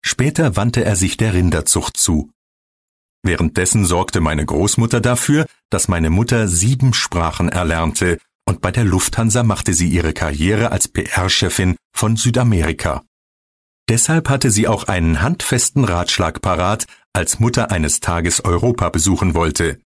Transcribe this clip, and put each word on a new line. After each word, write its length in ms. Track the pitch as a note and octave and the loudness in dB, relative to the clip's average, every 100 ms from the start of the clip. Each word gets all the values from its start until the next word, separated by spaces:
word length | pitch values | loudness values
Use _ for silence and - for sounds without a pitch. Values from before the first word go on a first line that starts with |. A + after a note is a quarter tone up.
Später 540 | - - C3+ D3+ D#3 | -6 -2 0 2 0
wandte 300 | F#2 A2+ A#2 | 2 0 0
er 100 | G#2+ | 0
sich 220 | F#2+ F#2+ - | 0 0 0
der 180 | A2 | 0
Rinderzucht 600 | F2+ F2+ D#2+ D2 F2 - - | 2 2 0 0 -2 -2 -4
zu. 340 | - D#2 C#2+ _ _ _ _ _ _ _ _ _ | 0 0 -2 _ _ _ _ _ _ _ _ _
Währenddessen 600 | - E2 D#2+ - F2+ A2+ | -4 0 0 0 0 2
sorgte 360 | F2+ F2 F#2+ F#2+ | 2 0 0 0
meine 260 | D#2 D#2 D2 | 0 -2 -2
Großmutter 540 | D2 G2+ - A#2 A#2+ | 0 0 0 0 0
dafür, 460 | A2 B2 - D3 D#3 _ _ | 0 0 2 2 0 _ _
dass 200 | F#2 - | -4 0
meine 220 | F2 D#2+ | 0 2
Mutter 360 | F2 A#2+ A#2+ G#2+ | 2 2 0 2
sieben 480 | F2 G2 C3 C3 | 2 2 2 2
Sprachen 540 | A2+ - F2 E2 - F2 | 0 -2 -2 -2 -2 -2
erlernte, 680 | F2 E2+ E2 E2 - F2+ E2 _ _ - | 0 -2 0 -2 0 -2 -2 _ _ -6
und 140 | G2 | -2
bei 100 | F#2 | -2
der 140 | G#2 | 0
Lufthansa 580 | G#2+ F2+ - - A2+ A2 | 2 2 0 0 0 2
machte 320 | A2 F#2+ - | 2 0 0
sie 140 | E2 F2 | 0 2
ihre 240 | E2 D#2+ | 2 0
Karriere 580 | D#2 D#2+ D2 E2+ G#2 A#2 | -2 -4 0 0 2 0
als 160 | G2+ - | 0 -2
P-R-Chefin 880 | - - - F#2 - F2+ - F#2 F2 _ | -4 -4 -2 0 0 0 0 0 -2 _
von 240 | - G#2+ A2+ | -4 -2 0
Südamerika. 840 | B2 A#2+ A#2+ G2 D#2 E2+ - C2+ _ _ _ _ _ _ _ _ - | 0 2 2 2 0 -2 -4 -6 _ _ _ _ _ _ _ _ -2
Deshalb 400 | A2+ - D#3+ D#3 | 0 2 0 2
hatte 240 | C3+ C3 | 0 2
sie 160 | G#2 A2+ | 2 2
auch 160 | G#2 | 0
einen 380 | - F#2 E2 D2+ | -2 0 0 0
handfesten 600 | A#2 F3+ - B2 - C#3 | 0 -2 -2 0 0 0
Ratschlag 580 | A2+ F2 F2 - E2+ - | 0 0 -2 -2 -2 -2
parat, 460 | G2 E2+ F2+ G#2 - - _ | -2 0 0 -2 -6 -14 _
als 280 | G2+ E2+ - | -4 -2 0
Mutter 320 | A2 B2 A2 | 0 0 -2
eines 260 | F#2 D#2 - | -2 0 -2
Tages 460 | - E2+ E2+ - | -2 -2 0 -2
Europa 460 | - F2 A#2+ A#2+ F2 | 0 0 0 0 -2
besuchen 440 | E2 F#2 F2+ F#2+ | 0 0 2 2
wollte. 460 | E2 E2 D2 E2+ C2+ _ | 0 0 0 -2 -4 _